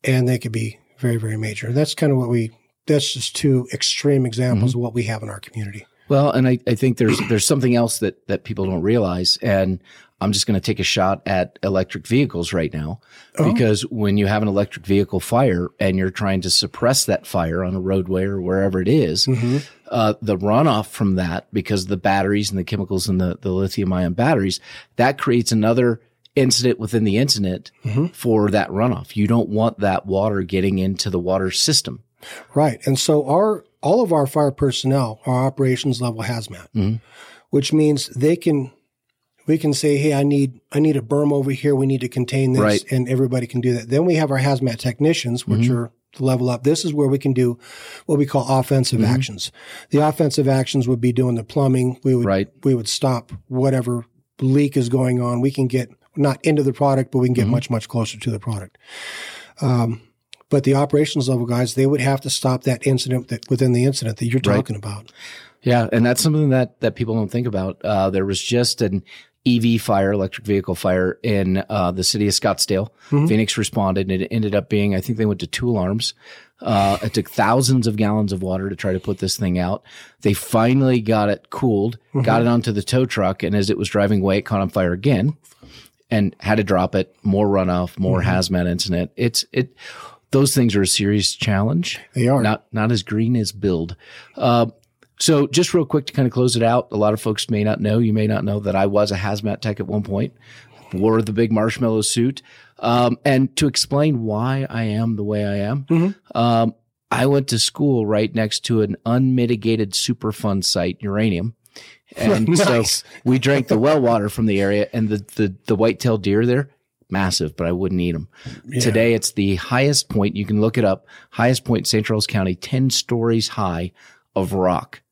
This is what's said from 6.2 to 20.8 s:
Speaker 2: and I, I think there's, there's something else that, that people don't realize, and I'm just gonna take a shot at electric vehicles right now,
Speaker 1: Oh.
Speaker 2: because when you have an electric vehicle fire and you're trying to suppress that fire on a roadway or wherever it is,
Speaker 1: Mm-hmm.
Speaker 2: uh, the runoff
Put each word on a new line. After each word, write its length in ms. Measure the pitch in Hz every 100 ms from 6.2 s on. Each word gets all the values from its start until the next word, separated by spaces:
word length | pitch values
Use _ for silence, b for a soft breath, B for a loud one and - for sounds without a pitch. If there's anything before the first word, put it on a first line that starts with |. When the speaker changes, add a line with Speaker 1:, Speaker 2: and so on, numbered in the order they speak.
| 143
Speaker 2:
and 140 | 131 131
I, 100 | 120 -
I 80 |
think 240 | 113 131 117
there's, 200 | 113 92 -
there's 180 | 110 -
something 280 | 143 127 120
else 240 | 117 -
that, 260 | 104 - -
that 160 | 98
people 220 | - 107 95
don't 160 | 90
realize, 560 | 92 120 95 87 90 -
and 400 | 117 98 95 92 B B B B
I'm 120 | 95
just 120 | 101 -
gonna 140 | 98
take 200 | - 101
a 40 |
shot 380 | 92 - 95 98
at 340 | - 95 92 _
electric 420 | 101 95 92 85 -
vehicles 460 | 120 143 87 85
right 220 | 90 80
now, 260 | 78 76 107 B B B -
Speaker 1:
Oh. 120 | 156
Speaker 2:
because 320 | 226 113 101 120
when 300 | 113 101 101
you 80 | 98
have 160 | 107
an 60 | 107
electric 360 | 98 101 -
vehicle 360 | 98 98 98 92
fire 480 | - 117 135 87 87 _
and 180 | 98 92
you're 140 | 92
trying 300 | - 101 95
to 80 | 90
suppress 540 | - - - 120 131 -
that 200 | 98 -
fire 340 | 92 82 85
on 100 | 90 92
a 40 |
roadway 440 | 92 95 87 92
or 180 | 98 98
wherever 380 | 90 95 98 95
it 60 | 92
is, 360 | 151 95 82 -
Speaker 1:
Mm-hmm. 320 | 123 120 139 B B -
Speaker 2:
uh, 240 | 117 110 104
the 160 | 107 95
runoff 520 | 101 113 156 110